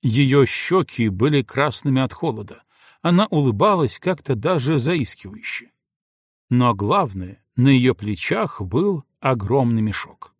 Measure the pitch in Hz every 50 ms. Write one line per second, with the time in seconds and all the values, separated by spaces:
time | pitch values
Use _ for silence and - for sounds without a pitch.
0 | - 135 107 127 143 131 131 143 135 123 - - - - - 127 - - - -
1 | 117 110 95 92 110 147 151 143 123 - - - 143 151 - - - 143 131 131
2 | 131 127 - - - 160 120 107 107 107 - - _ _ _ _ _ _ _ _
3 | _ 165 175 180 214 - - 151 143 131 110 98 160 214 202 180 151 113 - -
4 | - 180 185 - - - 135 110 104 160 185 160 120 135 165 147 117 143 180 165
5 | 127 - - - - 98 98 220 226 - - - 120 _ _ _ _ _ _ _
6 | _ _ _ _ _ _ _ _ _ _ 120 123 123 123 113 95 101 101 156 202
7 | 180 127 98 95 92 90 98 _ _ _ _ - 123 139 139 131 123 127 113 _
8 | 101 104 104 - - - 175 220 220 170 - - 104 92 87 131 180 208 196 156
9 | - _ _ _ - 139 131 117 98 95 120 139 131 120 117 113 110 107 98 -
10 | - - - _ - - _